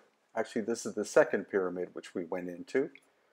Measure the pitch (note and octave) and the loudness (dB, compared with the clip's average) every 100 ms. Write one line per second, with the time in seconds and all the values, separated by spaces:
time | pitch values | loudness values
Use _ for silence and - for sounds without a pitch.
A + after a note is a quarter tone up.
0 | _ _ _ A#2 A2 A#2+ G#2 A2+ A#2 G2 | _ _ _ -6 -2 -2 -2 -4 -4 -4
1 | G2+ D#3+ C#3+ A2+ F2 G2+ F#2 F2+ F2 - | 4 6 6 2 0 0 0 -2 -6 -8
2 | - G2 E2 F#2 F2+ F2 - C3+ D#3 - | -8 -6 -4 -4 -6 -10 -2 0 0 -6
3 | _ _ _ | _ _ _